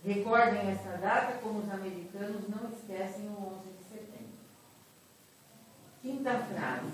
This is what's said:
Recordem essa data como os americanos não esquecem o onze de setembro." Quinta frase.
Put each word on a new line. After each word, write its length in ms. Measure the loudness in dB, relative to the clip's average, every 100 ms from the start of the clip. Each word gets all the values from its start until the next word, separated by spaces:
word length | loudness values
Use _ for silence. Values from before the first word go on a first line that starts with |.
Recordem 640 | 2 2 6 8 8 6 2
essa 260 | 0 -2 -2
data 400 | 4 4 4 -2
como 200 | -2 -2
os 100 | -2
americanos 800 | -4 -4 -6 -8 -6 -4 -4 -4
não 220 | -4 -4
esquecem 580 | -8 -6 -4 -4 -4 -6
o 240 | -6 -6
onze 180 | -8 -10 -14
de 80 |
setembro." 540 | -14 -14 -14 -14 -14 -16 -20 -20 -20 -20 -20 -20 -20 -20 -20 -20 -20 -20 -20 -20 -20 -10
Quinta 380 | -6 -2 2 2
frase. 540 | 2 -2 0 -2 -4